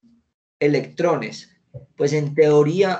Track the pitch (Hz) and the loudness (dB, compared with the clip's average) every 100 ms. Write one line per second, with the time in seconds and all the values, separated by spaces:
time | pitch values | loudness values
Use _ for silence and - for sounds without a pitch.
0 | _ _ _ _ _ - 147 139 - - | _ _ _ _ _ -4 -2 -2 -6 -4
1 | 170 143 107 - - _ _ - - - | -2 -2 -6 -14 -20 _ _ -20 -16 -6
2 | 143 151 147 147 151 147 151 180 190 | -4 -2 -2 2 4 4 4 2 0